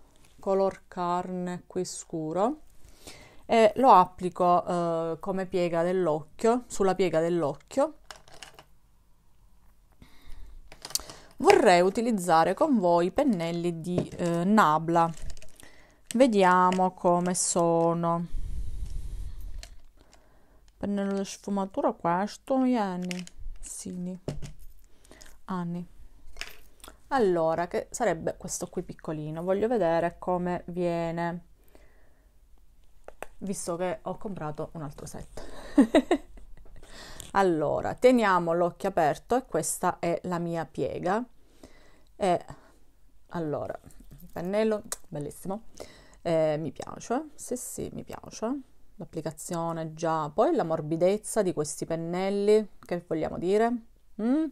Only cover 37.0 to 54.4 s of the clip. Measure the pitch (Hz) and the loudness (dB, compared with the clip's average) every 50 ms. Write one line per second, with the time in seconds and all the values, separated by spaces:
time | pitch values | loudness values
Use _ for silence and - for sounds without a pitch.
37 | - - - - - - - 196 196 185 165 151 151 143 131 - - 98 - - | -16 -16 -16 -16 -14 -2 0 2 2 4 2 2 0 0 -2 -2 -2 -4 -2 4
38 | - 254 262 240 214 196 185 175 170 170 165 170 175 175 175 - - 190 185 180 | 6 6 8 8 6 4 4 4 2 2 2 2 2 0 0 -4 -6 -2 2 4
39 | 160 143 151 - - - 233 262 254 - - 156 165 - - - - 180 - - | 4 4 2 0 -2 0 0 0 0 -2 -2 -2 -2 -2 -4 0 0 -2 0 0
40 | - 170 170 - - 180 180 170 175 170 170 165 156 - - - 139 - - - | -2 -2 -2 -2 -2 -4 -2 -2 -2 -2 -4 -4 -6 -6 -4 -4 -4 -4 -4 -2
41 | 156 175 202 233 247 - - - - _ _ - - - - - - - - - | -2 0 0 0 -2 -6 -12 -20 -20 _ _ -20 -20 -20 -20 -20 -20 -20 -20 -20
42 | - - - - 208 185 175 - - - - - - - - - - - _ _ | -20 -20 -8 -2 0 2 2 0 -2 -8 -16 -20 -20 -20 -20 -20 -20 -20 _ _
43 | - - - - - - - 175 160 147 143 110 - - - - - - - - | -20 -20 -20 -20 -20 -10 -8 -6 -4 -4 -4 -4 -4 -8 -10 -12 -14 -20 -20 -20
44 | - - 143 - 175 - - 170 170 180 202 214 220 220 214 208 - - - - | -18 -18 -18 -18 -18 -12 -8 -6 -4 -2 0 2 2 2 0 -2 -4 -10 -12 -12
45 | - - 151 147 143 - - - - 175 196 226 - - - - - - - - | -12 -10 -10 -8 -8 -8 -10 -10 -8 -8 -8 -8 -8 -14 -16 -16 -18 -18 -18 -20
46 | - - - - - 170 165 160 156 156 151 151 160 - - - - - - - | -20 -20 -20 -8 -4 0 2 2 2 2 2 0 -2 -6 -8 -8 -12 -12 -12 -14
47 | - - 233 277 320 294 - - - - 247 247 - - - - - - - - | -6 -4 -4 -4 -4 -6 -12 -16 -8 -8 -6 -6 -6 -10 -10 -8 -10 -8 -10 -12
48 | - - - - - - - - 214 233 285 277 - - - - - - - - | -12 -12 -14 -14 -14 -16 -10 -6 -4 -4 -4 -6 -8 -14 -20 -20 -20 -20 -16 -16
49 | 170 - - 165 151 - - - - - 180 165 165 165 165 160 160 160 156 160 | -16 -10 -10 -8 -8 -8 -10 -10 -8 -6 -6 -4 -4 -4 -4 -4 -6 -8 -6 -4
50 | 170 160 160 156 151 147 - - 247 339 339 220 175 160 160 165 156 151 165 160 | -2 0 0 0 -2 -2 2 2 4 4 4 2 2 0 -2 -2 -2 -4 0 2
51 | 175 185 202 214 - - - 226 202 180 - - 151 - - - 160 - 165 165 | 4 2 2 2 -2 -2 -2 0 0 0 0 -2 -4 -4 -6 -8 -6 -4 -4 -4
52 | 165 170 175 180 190 196 202 202 202 208 214 220 214 - - - - - 175 175 | -4 -4 -2 -2 -2 0 0 2 4 6 6 6 4 0 -8 -18 -8 -6 -6 -6
53 | 175 - 170 156 160 156 - 165 165 180 202 214 226 233 247 226 - - - _ | -4 -4 -2 -2 -2 -4 -4 -4 0 2 2 4 4 2 0 -4 -6 -14 -20 _
54 | - - - - 208 240 269 311 | -20 -16 -8 -4 0 0 2 2